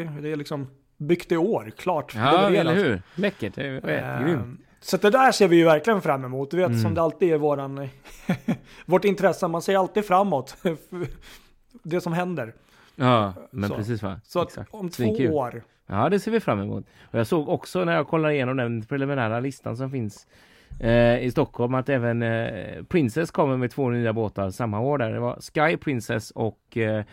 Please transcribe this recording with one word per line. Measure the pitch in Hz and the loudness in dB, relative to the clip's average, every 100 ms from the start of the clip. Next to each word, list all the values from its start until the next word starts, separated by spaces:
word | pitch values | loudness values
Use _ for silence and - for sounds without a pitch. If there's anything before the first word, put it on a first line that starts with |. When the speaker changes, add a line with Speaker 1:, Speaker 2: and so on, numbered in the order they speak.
Speaker 1:
är, | 165 147 | -6 -8
det | 147 | -8
är | 156 | -6
liksom | 143 147 131 - _ _ | -6 -8 -8 -14 _ _
byggt | 147 170 - | 0 0 2
i | 170 | 0
år, | 180 170 110 - | 2 0 -4 -8
klart, | 180 165 - 113 | -4 -4 -4 0
Speaker 2:
Ja, | 123 | 4
Speaker 1:
levererat. | 165 202 190 | 6 6 4
Speaker 2:
eller | 165 | 2
hur? | 175 175 95 - | 2 2 -2 -4
Läckert, | - 202 - - | -4 -4 -4 -6
det | - 139 | -6 -8
är | 135 - 147 127 131 | -6 -4 -4 -4 -2
Speaker 1:
Eh, | 139 | -2
Speaker 2:
grymt. | 156 120 131 - _ | -2 -4 -12 -20 _
Speaker 1:
så | - 185 | -4 2
att | |
det | 208 | 4
där | 247 262 | 6 6
ser | - 196 | 6 6
vi | 170 | 8
ju | |
verkligen | 165 156 185 208 | 8 6 4 2
fram | 160 135 | 2 -2
emot. | 131 131 139 | -2 -6 -4
Du | 170 | 0
vet, | 180 | 2
Speaker 2:
Mm. | 117 | 2
Speaker 1:
som | 107 | 2
det | 160 | 2
alltid | 165 151 180 | 0 2 2
är | 156 | 2
våran, | 147 139 139 139 135 - - - - 160 | 2 0 -4 -8 -12 -14 -20 -10 -6 -4
<laughs> | - 185 - - - | -2 -6 -6 -18 0
vårt | 180 | 2
intresse. | 202 185 190 160 175 | 2 2 2 0 -2
Man | 165 | -2
ser | 165 190 | 0 2
alltid | 185 214 | 2 -2
framåt. | 208 185 202 143 127 - | 2 2 2 0 -4 -6
<laughs> | 190 156 - 180 175 - - - _ _ _ - | -4 -4 -8 -10 -8 -10 -20 -20 _ _ _ -20
Det | 165 175 | -6 -4
som | 175 | -2
händer. | 165 180 170 113 - _ _ _ - | -4 -4 -6 -8 -12 _ _ _ -2
Speaker 2:
Ja, | 127 123 101 92 - | 4 4 2 -4 -12
men | 127 101 | -4 -2
Speaker 1:
Så. | 131 | -2
Speaker 2:
precis, | 107 113 | -4 -4
va? | 101 95 | -6 -8
Speaker 1:
Så | - 180 | -6 -4
att | 165 | -4
Speaker 2:
Exakt. | - 104 | -6 -16
Speaker 1:
om | 220 185 | -12 -10
två | |
Speaker 2:
Svinkul. | - 214 220 - | -2 -2 2 0
Speaker 1:
år. | 151 120 117 - _ - | 0 -2 -8 -16 _ -6
Speaker 2:
Ja, | 95 135 | -2 0
det | 202 | 0
ser | 208 | 0
vi | 226 | 0
fram | 175 107 | 0 -2
emot. | 101 104 - _ - | -2 -8 -10 _ -6
Och | 117 | -4
jag | 113 | 0
såg | 175 147 | 0 0
också | 175 - 180 | -4 -4 -4
när | 175 | 0
jag | 165 143 | 0 0
kollade | 160 156 | 0 2
igenom | 147 127 131 | 0 0 -2
den | 120 117 | -2 -4
preliminära | 110 139 135 139 113 113 | -4 -4 -2 -2 -2 -2
listan | 135 131 - 117 | -4 -6 -10 -8
som | 135 | -6
finns, | 135 110 - - _ _ _ _ - | -6 -6 -8 -18 _ _ _ _ -4
eh, | 113 117 120 120 | 2 6 6 4
i | 127 | 2
Stockholm, | 120 135 - 120 | 0 -2 -2 -2
att | 131 127 | -2 0
även, | 135 117 117 | 0 0 0
eh, | 117 113 117 110 101 - - | 0 -2 -4 -6 -10 -12 -2
Princess | 180 131 151 165 | 2 2 0 -2
kommer | - 151 131 | 0 0 0
med | 123 | -2
två | - 131 | -2 0
nya | 120 117 | 0 0
båtar | 110 107 - 98 | 0 -2 -2 -4
samma | 95 120 104 | -4 -4 -2
år | 127 147 | -2 -2
där. | 113 | -2
Det | 110 | -2
var | 120 - | -4 -6
Sky | - 160 156 170 | -6 0 2 0
Princess | - 127 - 120 - | -2 -4 -2 -4 -6
och, | - 113 - _ 120 | -4 -4 -4 _ -4
eh, | 110 107 104 | -2 -2 -6